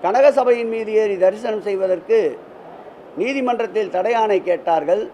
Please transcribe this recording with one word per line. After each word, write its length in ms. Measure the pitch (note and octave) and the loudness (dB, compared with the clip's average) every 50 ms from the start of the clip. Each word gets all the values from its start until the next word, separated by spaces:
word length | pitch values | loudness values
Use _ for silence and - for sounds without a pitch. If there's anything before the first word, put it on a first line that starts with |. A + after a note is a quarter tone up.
கனக 300 | - F3+ G#3 B3+ C4+ D4 | 0 0 2 6 6 6
சபையின் 360 | C#4 C#4 B3+ B3 A#3+ A#3+ A#3 A3+ | 6 4 2 2 2 2 0 -4
மீது 220 | A3+ A3+ A3 G#3+ | -4 -6 -6 0
ஏறி 240 | G#3+ G#3+ A3 G#3 G3 | 0 0 2 2 0
தரிசனம் 460 | F3+ F3+ F#3 G3 G#3+ A#3 A#3 G#3+ G#3+ F3 | 2 2 2 2 0 -6 -6 -6 -4 -4
செய்வதற்கு 520 | G#3 G3 F#3+ F#3+ F#3 F#3 E3+ D#3+ - A3+ A3+ G3 D3 A#2+ - - - - - - - - - - - - - - - - | -4 -2 -2 0 0 -2 -2 0 0 2 2 2 0 -4 -6 -16 -20 -20 -20 -20 -20 -20 -20 -20 -20 -20 -20 -20 -16 -6
நீதிமன்றத்தில் 760 | D3 F#3+ B3 C#4 C#4 B3+ B3 A#3+ A3+ A3+ G3+ F3+ G#3+ G#3+ F3+ E3 | -4 -4 -2 -2 -2 -2 -2 -2 -2 -4 -4 -2 -4 -4 -2 -2
தடை 180 | F3+ F#3 A3+ A#3+ | -2 0 0 0
ஆணை 240 | A3+ A3 G#3+ G3+ F#3 | 0 2 2 2 0
கேட்டார்கள். 600 | - F3+ F3 E3 - F3 E3 D#3+ D3+ D3+ F3+ G#3 G#3+ F3+ | 2 0 -2 -2 0 0 0 0 2 0 0 0 -2 -8